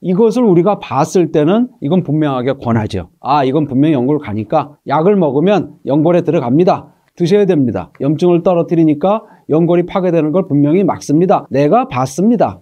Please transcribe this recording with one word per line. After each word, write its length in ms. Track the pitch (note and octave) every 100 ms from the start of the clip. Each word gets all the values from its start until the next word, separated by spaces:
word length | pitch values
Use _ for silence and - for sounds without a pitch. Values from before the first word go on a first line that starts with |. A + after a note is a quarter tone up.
이것을 420 | E3+ F3+ A3+ A3+
우리가 360 | A#3 E3+ F3 G3
봤을 520 | - C3 D#3+ G3 D#3+
때는 360 | D#3+ D3+ G#3+ B3 -
이건 200 | C#3 F3+
분명하게 520 | C#3 D3+ D3+ C3 B2
권하죠. 560 | C3+ B2 A2 A2 G2 E2+ _
아, 240 | A#2 D3
이건 240 | C3 C#3+ D3
분명히 260 | B2 D3+
연골 240 | C#3+ B2 D3+
가니까 600 | D3 G#2 G#2+ D#3 C#3 - -
약을 280 | C#3 E3+ G#3
먹으면 600 | D#3+ C3+ F3 G#3 F2+ - -
연골에 360 | C#3+ D#3 F3
들어갑니다. 640 | D#3 D3+ B2 C3+ F#3 D3+ - _ _ -
드셔야 300 | E3+ G3+ G3+
됩니다. 460 | E3+ B2+ F#2+ E2+ -
염증을 420 | C3+ D3+ F3 E3+
떨어뜨리니까 800 | F3 F3 E3+ E3+ D#3+ D3 F#3 A3 - - -
연골이 380 | D3+ E3+ F3 F3
파괴되는 460 | G3+ F3+ E3+ D#3
걸 160 | F3 F#3+
분명히 360 | C#3+ C#3+ E3+
막습니다. 640 | F3+ G2+ - D3 F#3 E3+ -
내가 380 | C3 D3 A3 B3+
봤습니다. 720 | B2+ C3 - G3+ A#3 C3 F#2